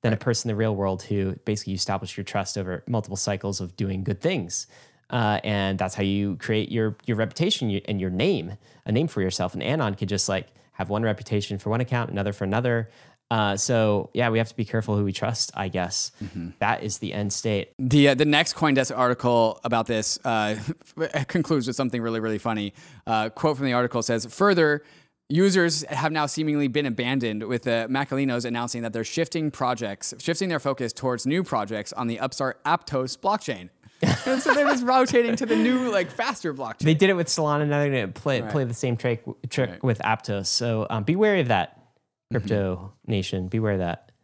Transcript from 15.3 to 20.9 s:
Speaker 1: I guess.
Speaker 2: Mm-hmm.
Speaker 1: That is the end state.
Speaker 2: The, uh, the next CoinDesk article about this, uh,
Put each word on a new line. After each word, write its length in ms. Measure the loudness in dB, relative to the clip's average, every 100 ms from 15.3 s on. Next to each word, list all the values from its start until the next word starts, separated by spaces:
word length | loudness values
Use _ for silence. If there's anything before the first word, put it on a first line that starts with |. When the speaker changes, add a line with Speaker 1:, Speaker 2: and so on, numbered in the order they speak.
| -2 -4 -4
Speaker 1:
I 120 | -4
guess. 440 | -2 -2 -4 -6 -8
Speaker 2:
Mm-hmm. 260 | -12 -10 -10 -4
Speaker 1:
That 240 | -2 -2
is 160 | -4 -6
the 140 | -6
end 200 | -4 -4
state. 400 | -4 -2 -2 -4 -4
Speaker 2:
The, 300 | 4 8 8
uh, 40 | 6
the 100 | 4
next 300 | 4 2 2
CoinDesk 400 | 2 4 2 2
article 640 | 2 2 2 4 4 0
about 240 | 0 0 2
this, 320 | -2 -2 -4
uh, 320 | 0 0 0 -2 -6 -10 -12